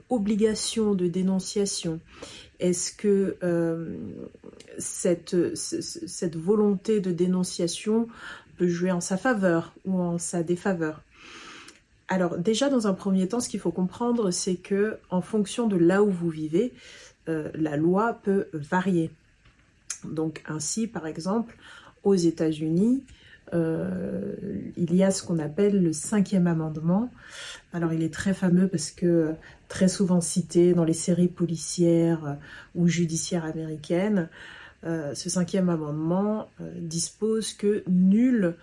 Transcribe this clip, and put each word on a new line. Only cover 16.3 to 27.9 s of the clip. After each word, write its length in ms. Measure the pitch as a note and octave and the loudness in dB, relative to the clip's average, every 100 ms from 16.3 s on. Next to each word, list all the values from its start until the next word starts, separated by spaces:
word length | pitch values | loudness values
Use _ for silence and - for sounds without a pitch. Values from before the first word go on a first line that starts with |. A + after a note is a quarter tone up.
vivez, 420 | D#3 D#3 E3+ B3 - - - - _ - | -4 -2 0 0 -4 -20 -20 -20 _ -6
euh, 240 | D#3 D3+ | -4 -4
la 240 | D#3 D#3 D3 | -4 -2 2
loi 420 | E3 F#3+ A#3 A3+ | 2 2 0 -2
peut 240 | G3+ G3 - | 0 0 -2
varier. 580 | D#3+ C#3+ F#3 F#3 F3 D#3+ - _ _ _ _ _ _ - - | -8 -2 0 2 0 0 -6 _ _ _ _ _ _ -16 -14
Donc 380 | - D#3 D#3+ D#3 - | -8 -4 -4 -6 -10
ainsi, 400 | D#3 - A3 A3+ | -8 -6 -4 -4
par 180 | E3+ D#3+ | -6 -8
exemple, 500 | F3 F3+ A3+ A3+ - - - - _ | -6 -2 -2 -4 -12 -20 -20 -20 _
aux 120 | G3+ F#3+ | 2 4
États-Unis, 880 | E3+ D#3+ D#3+ D3+ D#3+ E3+ A3+ C4+ - - - - - | 4 2 -2 0 0 2 2 2 -2 -20 -20 -20 -4
euh, 840 | E3+ D#3+ D#3+ F#3 F#3 F#3+ - G3 - G3+ G3+ - - | -2 0 -2 -4 -6 -6 -6 -6 -8 -8 -8 -8 -4
il 160 | E3+ | 2
y 100 | F3+ | 4
a 60 | F#3+ | 4
ce 140 | F#3+ | 2
qu'on 160 | - E3 | -2 -4
appelle 420 | D3+ D3+ G3+ G3 | -2 2 2 4
le 100 | E3+ | 2
cinquième 540 | D#3 - G#3+ F#3 F#3+ F3 | 0 0 0 2 4 4
amendement. 640 | D#3+ D#3 D#3 E3 F#3+ B3 - - - - - - | 2 -2 -2 2 2 0 -8 -20 -16 -16 -16 -10
Alors 200 | F3 E3 | -4 -2